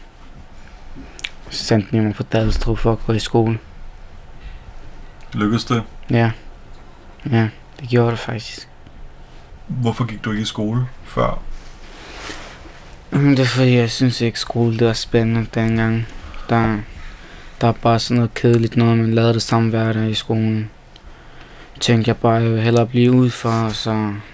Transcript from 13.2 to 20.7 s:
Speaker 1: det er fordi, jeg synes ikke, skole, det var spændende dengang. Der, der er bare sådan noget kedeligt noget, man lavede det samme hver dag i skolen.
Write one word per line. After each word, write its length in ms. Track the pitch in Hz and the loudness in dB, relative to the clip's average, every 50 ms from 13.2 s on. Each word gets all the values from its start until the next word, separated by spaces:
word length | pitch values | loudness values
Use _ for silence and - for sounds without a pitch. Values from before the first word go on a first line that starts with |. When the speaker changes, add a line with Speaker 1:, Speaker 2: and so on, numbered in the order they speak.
| 143 143 | 4 6
Speaker 1:
det 100 | 139 127 | 6 6
er 60 | 131 | 4
fordi, 300 | 123 117 127 131 127 123 | 2 4 4 4 6 6
jeg 140 | 123 117 113 | 6 4 2
synes 300 | - - 131 127 120 - | 2 2 2 2 2 2
ikke, 200 | 120 113 110 - | 0 0 0 -2
skole, 380 | - - - 120 120 117 113 113 | -6 -4 0 0 2 2 2 4
det 80 | 120 | 2
var 60 | 117 113 | 2 2
spændende 540 | - - - - 117 113 113 117 117 110 107 - | 0 -2 0 2 2 4 4 2 0 0 -2 -2
dengang. 520 | 117 113 113 113 113 113 113 113 113 113 - - - - - - - - - | 0 0 2 2 2 2 2 0 0 -2 -4 -8 -14 -14 -14 -12 -10 -4 0
Der, 300 | 120 117 113 113 110 104 107 - - - - - - - - - - - - - - - | 2 2 2 2 0 -2 -4 -8 -12 -14 -14 -16 -16 -16 -18 -20 -20 -18 -18 -16 -6 0
der 80 | - 117 | 0 0
er 40 | 113 | 2
bare 260 | - - 117 117 117 | 2 2 2 2 2
sådan 180 | - - 123 | 2 2 2
noget 180 | 120 117 113 - | 2 2 0 0
kedeligt 420 | - - 123 120 120 113 113 - | 2 4 4 6 6 4 2 2
noget, 220 | 120 117 117 117 117 | 4 4 4 4 4
man 160 | 113 113 113 | 4 2 2
lavede 200 | 113 113 117 117 | 4 4 4 4
det 80 | 113 - | 2 0
samme 280 | - 120 113 113 113 | 2 2 2 2 2
hver 220 | 110 110 110 113 110 | 2 0 0 0 0
dag 180 | 110 110 110 | 0 0 0
i 40 | 107 | -2
skolen. 560 | 107 - - 113 110 110 110 110 110 110 110 | -2 -2 -2 0 0 2 0 0 -2 -4 -6